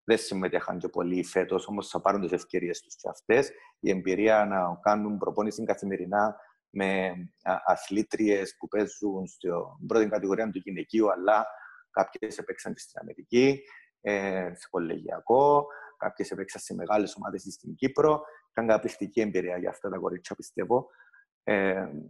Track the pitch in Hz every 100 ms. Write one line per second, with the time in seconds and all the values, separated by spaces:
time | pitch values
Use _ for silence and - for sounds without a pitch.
0 | - 110 - 98 92 87 - 90 90 90
1 | 87 90 - 92 90 92 - 101 95 87
2 | 98 101 85 90 - 92 87 82 - -
3 | - - - 120 135 - - _ - 95
4 | 90 92 110 107 104 98 87 87 104 107
5 | 104 101 95 104 107 104 107 101 101 95
6 | 90 104 107 - - _ _ 98 95 98
7 | 92 90 87 _ 90 95 92 90 - 101
8 | 104 - 107 101 95 - 87 104 95 -
9 | 104 95 90 - 90 87 90 - - 113
10 | 107 107 95 98 110 95 98 90 76 110
11 | 107 90 95 107 110 - - - _ 98
12 | - - 110 - - 95 98 - - -
13 | - - - 120 135 139 - - _ _
14 | 104 101 98 92 90 87 - 90 82 85
15 | 82 85 - 127 143 147 143 - - -
16 | - - 98 95 95 101 - 92 87 107
17 | 95 101 98 92 98 - - 82 131 139
18 | 151 151 - - _ - 113 107 113 -
19 | 95 117 107 92 90 90 92 - 101 92
20 | 87 90 - 101 - - 92 123 - _
21 | _ _ _ _ - 104 98 95 90 73